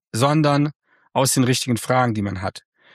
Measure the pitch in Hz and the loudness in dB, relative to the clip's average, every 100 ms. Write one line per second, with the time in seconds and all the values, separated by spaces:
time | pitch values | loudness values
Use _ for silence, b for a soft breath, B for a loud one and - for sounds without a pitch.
0 | _ 110 139 151 147 143 147 - _ _ | _ 0 2 2 2 2 0 -6 _ _
1 | _ 123 135 135 123 127 127 113 - 127 | _ 0 0 2 2 0 -2 -4 0 0
2 | 123 110 98 95 98 - - b b | 0 -2 -4 -6 -8 -10 -18 b b